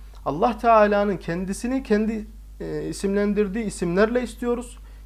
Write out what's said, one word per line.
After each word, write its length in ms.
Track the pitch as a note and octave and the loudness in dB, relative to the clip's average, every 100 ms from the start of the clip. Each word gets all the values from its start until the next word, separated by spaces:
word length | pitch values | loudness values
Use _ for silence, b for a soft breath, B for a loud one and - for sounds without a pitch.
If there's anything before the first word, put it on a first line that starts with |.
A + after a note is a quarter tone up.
| b b | b b
Allah 340 | - D3 B3 A3 | -6 0 0 2
Teala'nın 580 | A#3+ A3 G#3 G3+ G#3 G3 | 6 6 8 6 2 0
kendisini 680 | - E3+ F#3+ G3 A#3+ C4+ | -4 -4 -4 -4 -2 -2
kendi, 440 | C4+ G#3 G#3+ A3 G#3+ - - - | 2 2 2 -2 -8 -14 -18 -12
e, 280 | E3 D3+ D#3 | -8 -6 -6
isimlendirdiği 760 | D#3+ G3 G3+ G#3 G3+ G#3+ G3+ | -4 -2 0 2 2 0 0
isimlerle 580 | G#3+ - F3 F3 A3 B3 | -4 -4 -2 2 4 2
istiyoruz. 560 | A#3+ - A#3+ A#3+ B3 - b b | -2 -4 -2 -2 -4 -16 b b